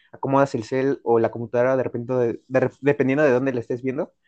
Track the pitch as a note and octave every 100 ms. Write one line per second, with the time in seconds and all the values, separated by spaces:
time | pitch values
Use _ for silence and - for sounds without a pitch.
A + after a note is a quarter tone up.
0 | _ - C3 C#3 C#3 A#2+ G#2+ C3 C#3 -
1 | - A#2 A2+ A#2 A#2 A#2+ B2 C3 A2+ A#2+
2 | A#2+ B2+ A#2 - - C3 B2+ - C#3 C#3+
3 | C3 C3+ D3+ B2 C3+ B2 - B2 C3 C#3
4 | - _